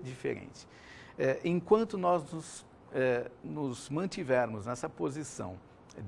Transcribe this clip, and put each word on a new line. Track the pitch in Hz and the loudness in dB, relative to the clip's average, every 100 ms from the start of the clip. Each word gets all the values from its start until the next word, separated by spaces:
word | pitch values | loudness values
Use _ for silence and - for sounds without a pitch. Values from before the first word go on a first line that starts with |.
diferente. | 131 127 135 113 92 - - - - - - - | -8 -6 -4 -4 -8 -16 -20 -20 -20 -18 -18 0
É, | 135 131 | 2 2
enquanto | 170 175 170 214 226 202 | 2 2 6 6 6 2
nós | 180 175 151 | 4 4 2
nos, | 160 - - - - - | -8 -8 -14 -16 -20 -6
é, | - 131 123 123 - | 2 4 4 0 -8
nos | 160 151 139 117 - | -8 -4 -4 -4 -4
mantivermos | 143 190 - 143 127 120 110 104 | -2 -2 -4 2 4 4 0 -4
nessa | 123 160 | -4 -6
posição | - 160 143 147 - 98 92 - - - - | -2 -2 -2 -8 -6 -8 -8 -14 -20 -18 -12